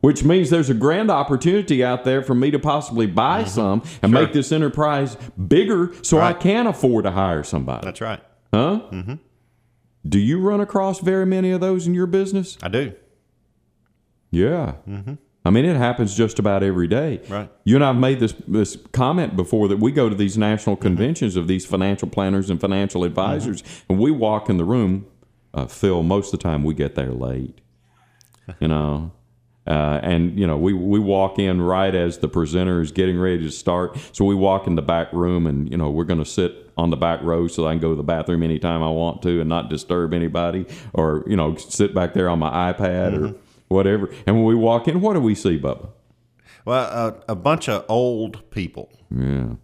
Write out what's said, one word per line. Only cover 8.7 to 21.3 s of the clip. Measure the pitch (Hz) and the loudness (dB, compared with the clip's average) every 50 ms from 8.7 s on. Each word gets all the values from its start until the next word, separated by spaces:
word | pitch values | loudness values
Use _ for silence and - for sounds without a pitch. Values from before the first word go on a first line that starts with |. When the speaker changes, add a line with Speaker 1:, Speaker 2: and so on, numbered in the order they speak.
| 196 214 - - - | 0 -2 -4 -8 -10
Speaker 2:
Mm-hmm. | 92 87 101 131 160 _ _ _ _ _ _ _ _ _ _ _ _ _ _ _ _ _ - | -8 -6 -8 -8 -10 _ _ _ _ _ _ _ _ _ _ _ _ _ _ _ _ _ 0
Speaker 1:
Do | - 101 | 0 2
you | 101 113 151 180 | 2 2 2 2
run | 185 196 208 202 | 2 2 2 2
across | 202 202 - 196 190 190 190 190 | 0 0 0 0 0 0 -2 -2
very | - 180 185 190 190 | 0 0 2 2 2
many | 185 185 190 185 185 | 2 2 2 2 0
of | 185 180 | 0 0
those | 175 190 190 185 170 | 0 0 0 0 0
in | 170 180 | 0 0
your | 180 185 | 0 0
business? | 180 170 190 196 190 196 196 185 180 - - - | 0 0 0 0 0 -2 -4 -4 -4 -10 -10 -8
Speaker 2:
I | 87 | -4
do. | 95 120 143 123 95 - _ _ _ _ _ _ _ _ _ _ _ _ _ _ _ _ _ _ _ _ _ _ _ _ _ _ | -2 -2 -2 -2 -8 -14 _ _ _ _ _ _ _ _ _ _ _ _ _ _ _ _ _ _ _ _ _ _ _ _ _ _
Speaker 1:
Yeah. | - 85 92 117 165 175 147 92 67 69 _ 98 | 0 0 2 2 0 -2 -4 -6 -8 -10 _ -12
Speaker 2:
Mm-hmm. | 101 101 98 110 143 147 _ _ _ _ _ | -12 -10 -10 -10 -12 -12 _ _ _ _ _
Speaker 1:
I | 85 | 2
mean, | 95 117 139 | 4 4 4
it | 175 175 | 4 2
happens | 135 120 120 123 - 120 101 92 | 2 2 0 0 0 -2 -2 2
just | - 113 107 - - | 0 0 0 2 0
about | 104 104 98 98 98 | 0 2 2 2 2
every | 98 95 90 87 85 | 2 2 2 0 2
day. | 87 123 151 165 123 - - - | 2 0 0 -2 -4 -6 -8 -8
Speaker 2:
Right. | 95 101 104 85 - _ _ | -8 -8 -8 -10 -16 _ _
Speaker 1:
You | 98 113 | 4 6
and | 139 143 | 6 6
I | 139 | 4
have | 127 | 4
made | 123 127 131 135 127 | 2 2 2 2 2
this, | 117 110 - - - - | 0 -2 -2 -6 -8 -2
this | - 107 107 - - - - - - | 0 0 0 0 -2 -14 -18 -6 -2
comment | 123 127 127 160 180 165 - - | 0 0 2 2 0 -2 -2 -2
before | 92 90 - - 110 104 98 | -4 -2 0 0 2 2 2
that | 101 101 | 2 2
we | 110 123 143 | 2 2 2
go | 151 131 110 | 2 2 2
to | 104 | 2
these | 98 104 98 95 | 0 0 0 0
national | 110 107 104 107 107 - - 101 | 0 0 0 0 0 0 -2 -2
Speaker 2:
Mm-hmm. | - - | 0 0
Speaker 1:
conventions | 104 90 85 104 131 165 - 143 107 | 0 2 2 2 0 0 -2 -2 -2